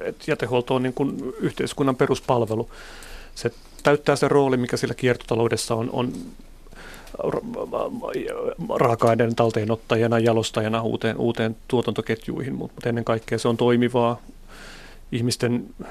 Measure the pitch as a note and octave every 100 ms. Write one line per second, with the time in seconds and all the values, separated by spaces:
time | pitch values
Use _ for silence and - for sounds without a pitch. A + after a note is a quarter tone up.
0 | F2+ - - - G#2+ B2 A#2 C3 B2+ A#2+
1 | C#3 - B2 - F3 - - - C3+ C3
2 | C#3 C3 - B2 A2 A2 A#2+ - - -
3 | - - - - A#2 - - - D3 D3
4 | - C#3 - C#3+ C#3 B2+ B2 - A#2+ A#2+
5 | B2+ A#2+ - A2+ A2+ A2 - A2+ A#2+ -
6 | B2 - - - - - - - - -
7 | - - - - - - - A2+ - -
8 | - - - - - - E3+ - C3 A2+
9 | A#2 A2+ A#2 A#2 A#2 A2+ G#2+ A2+ - A#2
10 | A2+ A#2 A2+ A2+ A2 - A2 A2+ A2+ A#2
11 | A2+ A2 A#2+ A#2 A2+ A2+ - A#2+ A#2+ G#2+
12 | - A2+ - - B2+ C3 - - A#2+ A#2
13 | A2+ A2+ - A2+ B2 A#2 B2 A#2+ A#2+ B2
14 | A#2 A#2+ - - - - - - - -
15 | - A#2 A#2+ - A#2+ A#2+ G2+ - -